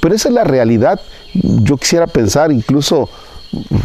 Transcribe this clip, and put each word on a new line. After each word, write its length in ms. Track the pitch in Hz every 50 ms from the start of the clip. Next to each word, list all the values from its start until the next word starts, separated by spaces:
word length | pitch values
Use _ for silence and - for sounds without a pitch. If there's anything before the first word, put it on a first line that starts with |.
Pero 140 | - 160 196
esa 140 | 220 - 285
es 60 | 240
la 100 | 240 220
realidad, 560 | 175 135 127 120 113 117 110 107 151 190 208 - - - - - - -
yo 420 | - - - - 117 107 - 143
quisiera 300 | 131 - - - 170 165
pensar 440 | 165 - 156 117 101 - 143 151 165
incluso, 580 | 151 120 110 - 135 147 143 - 180 151 120 - - - - - - - - - - - 104 - - -